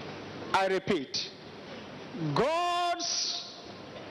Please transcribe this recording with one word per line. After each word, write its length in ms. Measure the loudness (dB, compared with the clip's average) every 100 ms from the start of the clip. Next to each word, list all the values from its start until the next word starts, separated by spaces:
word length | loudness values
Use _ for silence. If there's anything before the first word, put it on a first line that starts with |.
| -8 -8 -8 -8 2
I 140 | 4 4
repeat, 640 | 4 4 2 2 -2 -4 -8 -14 -12 -12 -10 -10 -12 -8 -2 2
God's 1200 | 4 6 4 4 4 2 2 0 0 0 -2 -6 -10 -12 -12 -10 -10 -10